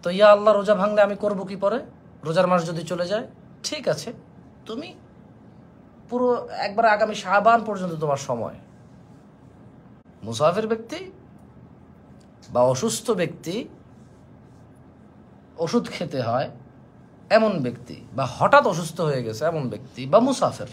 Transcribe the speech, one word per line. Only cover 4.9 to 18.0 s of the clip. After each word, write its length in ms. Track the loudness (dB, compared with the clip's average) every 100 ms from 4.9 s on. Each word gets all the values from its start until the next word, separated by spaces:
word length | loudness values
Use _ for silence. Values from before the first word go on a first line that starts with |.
| -18 -20 -20 -20 -20 -20 -20 -20 -20 -20 -20 -8
পুরো 380 | -2 0 0 -4
একবার 380 | -6 -4 2 4
আগামী 300 | 4 0 -2
শাবান 480 | 0 4 6 4
পর্যন্ত 300 | 2 -6 -6
তোমার 240 | -4 -2 -2
সময়। 360 | -2 -6 -6 -10 -20 -20 -20 -20 -20 -20 -20 -20 -20 -20 -20 -20 -20 -20 -20 -16
মুসাফির 440 | -10 0 2 2 -4
ব্যক্তি 440 | -6 -6 -12 -14 -18 -20 -20 -20 -20 -20 -20 -20 -20 -20 -20 -20 -20 -6
বা 120 | 2
অসুস্থ 500 | 2 2 -2 -4 -4
ব্যক্তি, 560 | -2 -2 -6 -8 -8 -8 -16 -20 -20 -20 -20 -20 -20 -20 -20 -20 -20 -20 -20 -20 -20 -20 -20 -20 -6
ওষুধ 320 | -2 -2 -2
খেতে 320 | -8 -6 -4
হয় 280 | -2 -2 -4 -10 -20 -20 -20 -20 -20 -20 2
এমন 340 | 4 4 0
ব্যক্তি, 420 | -6 -8 -16 -18